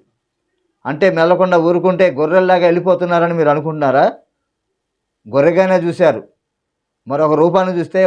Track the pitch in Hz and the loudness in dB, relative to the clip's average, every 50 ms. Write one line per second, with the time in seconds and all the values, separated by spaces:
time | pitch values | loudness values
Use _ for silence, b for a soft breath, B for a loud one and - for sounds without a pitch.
0 | _ _ _ _ _ _ _ _ _ _ _ _ _ _ _ _ - 123 147 151 | _ _ _ _ _ _ _ _ _ _ _ _ _ _ _ _ -10 -8 -4 0
1 | 190 185 165 165 165 170 180 175 190 185 180 170 160 170 175 175 156 185 180 170 | 0 0 2 2 2 2 2 2 0 0 2 0 2 0 0 0 0 -2 0 2
2 | 190 180 131 131 151 156 175 185 185 180 185 180 175 170 170 175 160 185 180 170 | 0 0 0 -2 -2 0 0 0 2 2 2 2 2 2 0 0 0 0 -2 0
3 | 175 170 175 170 170 170 170 165 156 147 147 156 147 160 156 156 147 135 127 139 | 0 -2 -2 0 0 -2 -2 0 0 0 0 -2 -2 -6 -6 -4 -2 0 2 2
4 | 170 220 - - _ _ _ _ _ _ _ _ _ _ _ _ _ _ _ _ | 0 0 -2 -6 _ _ _ _ _ _ _ _ _ _ _ _ _ _ _ _
5 | _ _ _ _ - 107 107 139 139 170 165 180 190 185 185 180 165 170 165 - | _ _ _ _ -12 -4 -2 0 2 2 2 2 2 2 0 -2 -2 -2 -4 0
6 | 180 156 123 107 - _ _ _ _ _ _ _ _ _ _ _ _ _ _ _ | 0 0 0 -2 -6 _ _ _ _ _ _ _ _ _ _ _ _ _ _ _
7 | _ 120 135 147 156 151 151 147 160 175 165 190 185 185 180 170 160 - - 190 | _ -8 -4 -2 0 0 2 2 0 2 2 0 -2 -2 -4 -6 -6 -4 -2 0
8 | 190 | 0